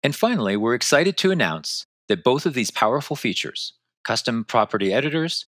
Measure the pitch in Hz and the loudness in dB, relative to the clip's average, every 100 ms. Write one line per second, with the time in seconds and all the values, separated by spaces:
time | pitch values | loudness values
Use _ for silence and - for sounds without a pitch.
0 | 147 - 226 226 101 101 113 120 - 143 | -2 0 0 2 0 0 0 0 2 4
1 | 180 190 185 185 92 80 - - - _ | 4 2 0 2 0 -2 -6 -10 -12 _
2 | _ 98 123 139 170 127 107 - 110 139 | _ 0 2 2 0 -2 -4 0 0 0
3 | - 147 113 90 - - - _ _ _ | -4 -4 -4 -4 -6 -8 -12 _ _ _
4 | - 117 - 113 110 120 107 104 98 107 | -4 -2 -2 -4 0 2 2 0 2 0
5 | 147 160 165 - - | 0 -2 -2 -6 -10